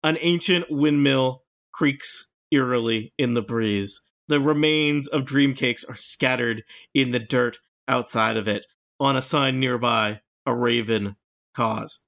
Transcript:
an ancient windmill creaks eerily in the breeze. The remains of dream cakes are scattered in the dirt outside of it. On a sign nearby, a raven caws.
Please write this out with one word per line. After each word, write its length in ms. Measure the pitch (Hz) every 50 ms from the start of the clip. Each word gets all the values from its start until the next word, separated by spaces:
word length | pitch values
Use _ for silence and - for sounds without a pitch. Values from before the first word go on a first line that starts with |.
| -
an 140 | 156 160 160
ancient 460 | 156 170 175 170 - - 180 175 - -
windmill 720 | 156 139 147 151 147 147 143 139 135 135 131 127 131 135 _ _ _ _ _ _
creaks 560 | - - 165 143 139 139 - - - - - _ _ _ _ _
eerily 640 | - 139 131 123 127 120 117 117 113 110 107 - _
in 160 | - 135 123
the 80 | 120 120
breeze. 640 | 107 113 117 117 113 107 104 101 98 98 - - _ _ _ _ _ -
The 100 | 147 143
remains 720 | 139 151 151 147 151 156 156 151 151 147 147 147 139 143
of 160 | - 151 135
dream 300 | 135 135 143 139 139 131
cakes 320 | - 139 123 117 - -
are 100 | - -
scattered 680 | - - - - - 143 127 131 123 120 117 113 110 - _ - - - _
in 200 | _ 135 135 123
the 60 | 120 120
dirt 420 | 113 - - 123 123 120 - - _ _ _ _ _ -
outside 480 | 127 123 117 - - 120 110 113 113
of 100 | 113 101
it. 200 | 107 101 104 - _ _ _ _ _ _ _
On 160 | 139 139 135
a 60 | 131
sign 360 | 123 - - 147 135 135 131 131
nearby, 600 | 131 127 127 120 120 120 117 113 107 107 107 107 _ _ _ _ _
a 100 | 131 120
raven 600 | 120 120 120 117 120 113 110 113 107 101 101 98 _ _ _ _ _ _ _ _
caws. 480 | - 120 113 110 104 - - - - _